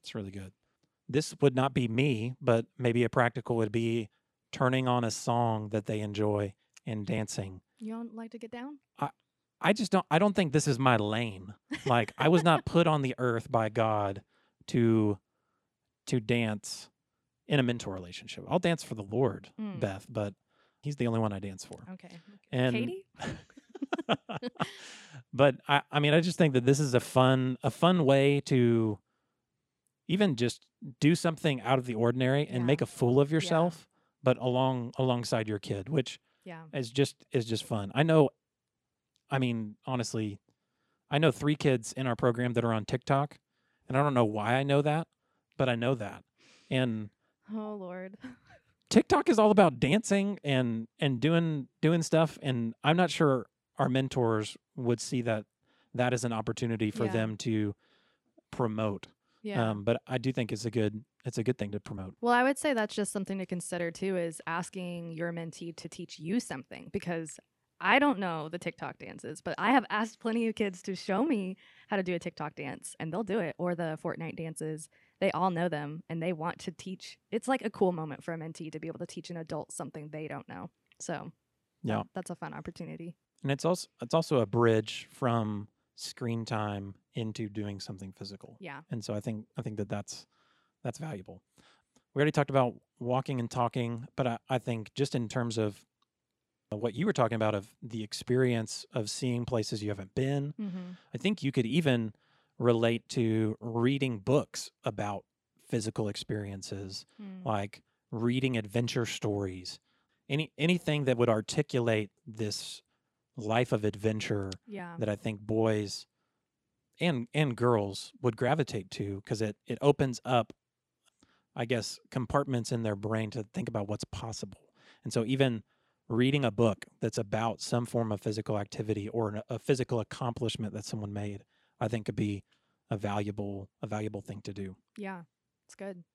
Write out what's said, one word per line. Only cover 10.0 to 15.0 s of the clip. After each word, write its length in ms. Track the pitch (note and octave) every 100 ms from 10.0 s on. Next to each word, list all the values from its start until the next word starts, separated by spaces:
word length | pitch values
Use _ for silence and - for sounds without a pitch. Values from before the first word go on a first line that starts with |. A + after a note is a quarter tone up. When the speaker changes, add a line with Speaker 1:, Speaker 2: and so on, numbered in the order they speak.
| -
Speaker 1:
I 80 | D#3
don't 160 | G#3 G3+
think 160 | F3
this 140 | C#3+ D3
is 100 | A#2+
my 200 | C3 A#2
lane. 560 | G#2 A2 A#2 F#2+ F#2 - _ - -
Like, 260 | A#2+ G#2+ -
I 100 | D3
was 160 | F3
not 220 | D#3+ D#3 -
Speaker 2:
<laughs> 0 |
Speaker 1:
put 220 | E3+ E3+
on 140 | D#3
the 140 | C3+ -
earth 320 | B2+ A2+ -
by 180 | A#2 A2
God 520 | A2 A2 G#2+ G2+ G2 _ _ _ _ -
to, 500 | B2 A#2 A2+